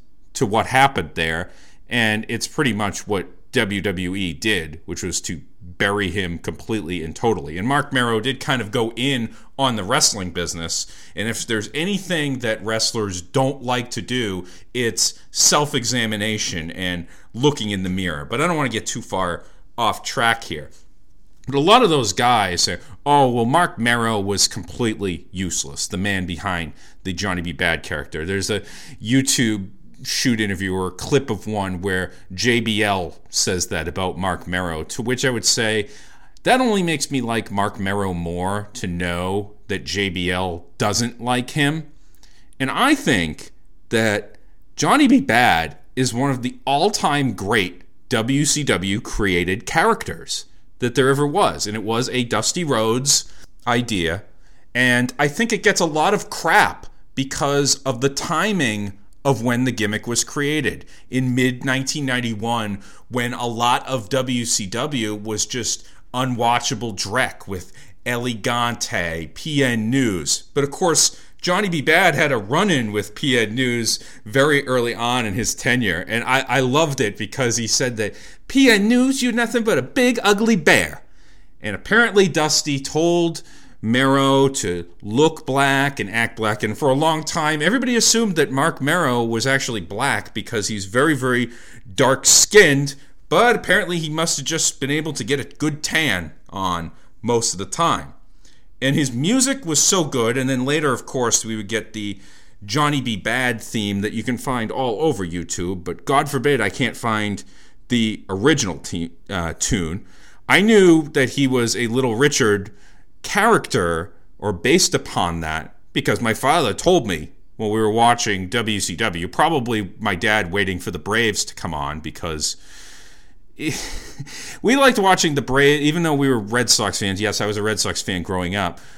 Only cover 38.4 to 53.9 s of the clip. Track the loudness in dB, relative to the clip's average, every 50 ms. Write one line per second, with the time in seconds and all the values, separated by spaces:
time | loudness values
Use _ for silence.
38.4 | -2 -2 -2 -2 -4 -8 -10 -8 -6 -4 -4 -2 -2 -2 -2 -2 -2 0 -2 -2
39.4 | -2 -4 -10 -16 -8 -6 -6 -6 -4 -4 -2 0 0 0 0 0 0 0 0 0
40.4 | 0 -2 -4 -6 -10 -14 -4 0 0 0 2 2 0 -2 -4 -6 -4 -2 0 0
41.4 | -2 -2 0 2 2 2 2 0 -4 -8 -14 -16 -18 -18 -16 -16 -16 -16 -16 -16
42.4 | -16 -16 -6 -4 -4 -2 0 2 4 4 4 4 4 2 2 2 2 0 -2 -6
43.4 | -10 -14 -16 -16 -16 -16 -16 -18 -8 -2 0 2 4 4 2 2 -2 -6 -14 -18
44.4 | -18 -18 -18 -18 -18 -16 -6 -2 2 4 6 6 8 8 6 6 6 6 4 6
45.4 | 8 8 6 4 2 -2 -6 -12 -16 -10 -2 -2 -2 0 0 0 0 0 0 -2
46.4 | -4 -6 -8 -6 -2 -2 0 2 2 2 2 2 0 2 2 2 2 0 0 -2
47.4 | -2 2 4 4 4 2 -2 -8 -16 -16 -16 -16 -6 -2 0 0 2 2 2 2
48.4 | 2 2 0 0 2 0 0 0 2 0 -2 -2 -4 -4 -4 0 0 2 2 2
49.4 | 2 0 -2 -4 -4 -2 0 2 4 4 2 0 -2 -8 -10 -10 -8 -8 -8 -8
50.4 | -8 -12 -16 -18 -18 -18 -10 -4 -4 0 2 4 4 4 4 4 2 0 2 2
51.4 | 2 2 2 -2 -4 -4 -4 -6 -4 -2 -2 0 -2 0 0 -2 -2 0 0 0
52.4 | 0 0 -2 -2 -2 0 0 2 2 2 2 2 2 2 2 2 0 -4 -10 -12
53.4 | -14 -14 -16 -8 -2 0 2 2 2 0